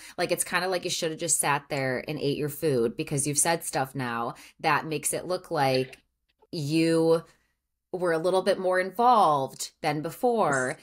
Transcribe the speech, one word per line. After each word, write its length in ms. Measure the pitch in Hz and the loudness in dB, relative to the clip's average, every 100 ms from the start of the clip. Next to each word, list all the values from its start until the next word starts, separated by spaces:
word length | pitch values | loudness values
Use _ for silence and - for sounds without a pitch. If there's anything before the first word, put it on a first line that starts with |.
| - - | -12 -6
Like, 160 | 175 | -2
it's 120 | 175 | -2
kinda 240 | - 180 185 | -2 -2 0
like 160 | 180 | -2
you 60 | 175 | -4
should 200 | - 165 | -4 -4
have 100 | 156 | -4
just 200 | 170 - | -2 0
sat 240 | 160 143 - | 0 0 -2
there 360 | 143 135 123 - | -2 -2 -2 -4
and 100 | 156 | -4
ate 200 | 143 135 | -2 -2
your 100 | 147 | -4
food 480 | - 165 127 113 - | -2 0 2 0 -2
because 300 | 147 143 135 | -4 -2 -2
you've 120 | 143 | 0
said 260 | 170 170 | 0 0
stuff 300 | - 151 135 | -2 -4 -4
now 400 | 139 123 117 120 - - - | -4 -6 -4 -6 -8 -16 -4
that 260 | 160 147 156 | 0 0 0
makes 260 | 151 - | -4 -4
it 140 | 151 170 | -4 -4
look 240 | 180 - | -6 -4
like 480 | 160 135 131 131 - _ _ _ _ _ | 0 2 2 -2 -8 _ _ _ _ _
you 720 | - 143 165 165 165 165 165 - _ _ _ _ _ _ | -6 -2 2 4 4 4 2 0 _ _ _ _ _ _
were 200 | 165 180 | -4 0
a 60 | 160 | 0
little 240 | 175 185 | 2 2
bit 160 | 185 185 | 2 0
more 220 | 185 185 | 2 0
involved 920 | 190 190 240 226 170 143 131 - - - | 0 2 6 6 6 4 -2 -6 -12 -4
than 220 | 160 151 | -2 -2
before. 760 | 160 - 247 226 165 135 127 - | -4 -2 0 2 2 2 0 -4